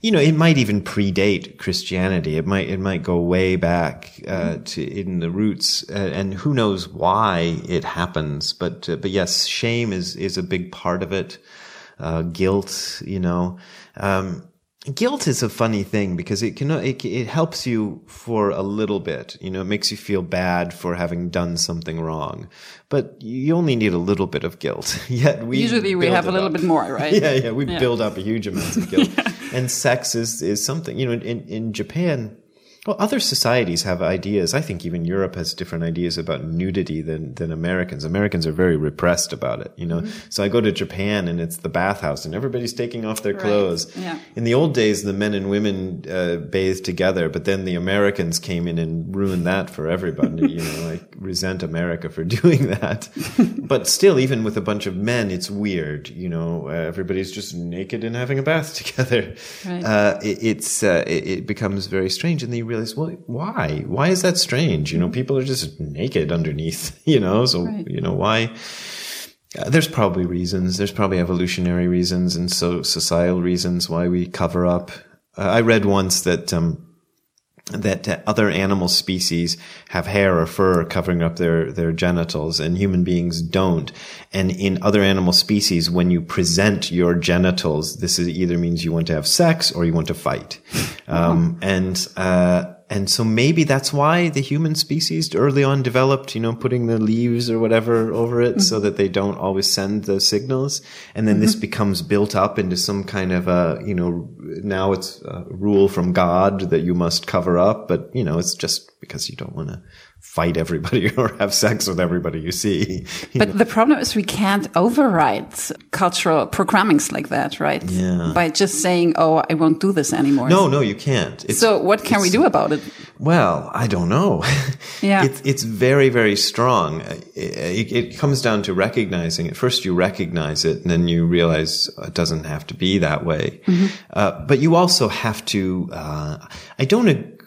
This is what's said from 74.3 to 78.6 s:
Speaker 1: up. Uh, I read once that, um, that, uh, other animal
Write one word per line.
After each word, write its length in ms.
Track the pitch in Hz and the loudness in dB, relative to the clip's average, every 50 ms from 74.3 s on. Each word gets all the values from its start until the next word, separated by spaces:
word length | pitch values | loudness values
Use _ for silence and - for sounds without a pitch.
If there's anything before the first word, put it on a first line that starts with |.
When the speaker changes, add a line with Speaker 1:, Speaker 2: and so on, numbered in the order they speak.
| - - 90 85 85 90 90 | -2 -2 -2 0 0 2 2
Speaker 1:
up. 260 | 87 87 87 87 - - - - _ - _ _ _ _ - | 2 2 0 -2 -6 -16 -20 -20 _ -20 _ _ _ _ -4
Uh, 60 | 95 95 98 117 | -2 2 2 2
I 20 | |
read 240 | 117 113 113 110 101 | 4 4 4 4 4
once 360 | 101 98 98 95 92 92 - - | 4 2 2 2 2 -2 0 2
that, 280 | 92 87 85 - - - | 0 0 0 0 -2 -2
um, 340 | 85 82 82 76 - - - _ _ _ _ _ _ _ _ _ _ _ _ _ _ _ - | 0 0 0 -2 -4 -10 -20 _ _ _ _ _ _ _ _ _ _ _ _ _ _ _ -12
that, 360 | 92 95 101 104 95 92 - 110 | -10 -4 -2 -2 -2 -2 -2 -4
uh, 100 | 92 - - - | -4 -4 -2 -2
other 220 | 107 - 107 104 | 2 2 2 2
animal 380 | 80 90 | 2 2